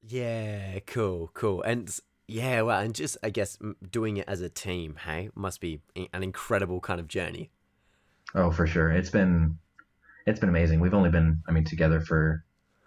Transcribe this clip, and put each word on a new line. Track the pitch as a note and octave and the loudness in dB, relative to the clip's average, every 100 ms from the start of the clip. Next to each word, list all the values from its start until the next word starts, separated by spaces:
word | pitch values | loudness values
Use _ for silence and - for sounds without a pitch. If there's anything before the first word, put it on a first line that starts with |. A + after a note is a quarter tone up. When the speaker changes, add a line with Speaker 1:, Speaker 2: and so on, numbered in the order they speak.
| A2 | -10
Speaker 1:
Yeah, | B2+ A#2+ A2+ G#2+ G#2 F#2+ G2 - | -6 -4 -4 -6 -8 -8 -10 -8
cool, | B2 G2+ F2 E2 | -2 -2 -2 -8
cool. | - A2 F#2 | -4 -2 0
And | A2 A#2+ G2 | -2 -4 -6
s-, | - _ _ - | -12 _ _ -12
yeah, | A2 B2+ A#2+ | -6 -2 0
well, | A2+ G2+ | 0 0
and | G#2+ A2 | -2 -4
just, | D3 - | -6 -6
I | A2 | -6
guess, | G#2 G2 - | -2 -4 -6
m-, | G#2 - F#2 | -12 -12 -8
doing | A#2 A2 G2+ | -4 -2 -4
it | G2 | -4
as | F#2+ | -6
a | F2 | -8
team, | - F#2+ F2+ D#2 D2+ E2 | -10 -8 -6 -6 -10 -8
hey, | D#2 G#2+ - | -6 -8 -6
must | G2 - | -8 -6
be | E2+ D2+ _ F#2+ | -8 -8 _ -12
i-, | F2+ | -10
an | F2 | -6
incredible | F#2+ - - G#2 F#2 F2+ | -8 -8 -2 0 0 -4
kind | - F2 | -4 -6
of | D#2+ | -4
journey. | F#2+ E2+ E2+ D#3 _ _ _ _ _ _ _ - | -6 -6 -8 -14 _ _ _ _ _ _ _ -6
Speaker 2:
Oh, | - F2 | 2 2
for | E2 D#2+ | 4 2
sure. | E2 D#2+ | 4 4
It's | E2+ E2+ | 2 2
been, | G#2+ F#2 E2+ D#2+ D#2+ _ _ _ _ _ - - | 2 4 4 4 0 _ _ _ _ _ -6 -2
it's | A2 | 2
been | G2 | 2
amazing. | E2+ E2 D#2+ | 4 4 6
We've | F2 G2+ | 4 6
only | F2 | 6
been, | E2 D#2+ D#2+ - | 6 6 4 2
I | |
mean, | E2 | 2
together | D#2 E2 D#2+ D#2+ | 2 2 4 4
for | D#2+ D#2+ D#2+ D#2+ - _ _ _ | 2 2 2 0 -6 _ _ _